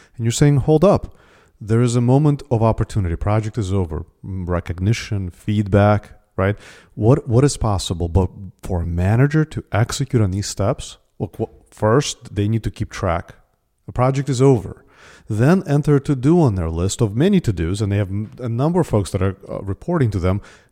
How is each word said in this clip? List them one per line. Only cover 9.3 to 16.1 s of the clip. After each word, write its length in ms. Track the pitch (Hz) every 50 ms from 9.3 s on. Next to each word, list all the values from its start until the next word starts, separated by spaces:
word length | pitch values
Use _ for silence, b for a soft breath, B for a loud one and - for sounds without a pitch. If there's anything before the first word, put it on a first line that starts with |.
| 147 156 156
to 180 | - - 110 - -
execute 500 | - 101 110 - - - 139 - - 120
on 120 | 110 92
these 160 | 90 101 98 -
steps, 500 | - - 98 104 147 - - - - - _ _ _ -
look, 160 | - 95 - -
wh-, 160 | 113 - - - _ _
first, 640 | - - 107 107 113 143 143 - - - - - -
they 140 | 101 101 104
need 160 | 113 113 -
to 60 | 104
keep 200 | - - 117 -
track. 460 | - - - 92 85 87 - - - _ _ _ _ _ _ _ _ _ _
The 60 | -
project 360 | - - 123 131 135 139 135 139
is 140 | 135 117
over. 420 | 131 139 131 107 92 - - - _ B B B B B B B B B
Then 340 | 110 104 120 143 180 196 -
enter 340 | - 143 147 143 151 147 139
to 160 | 139 -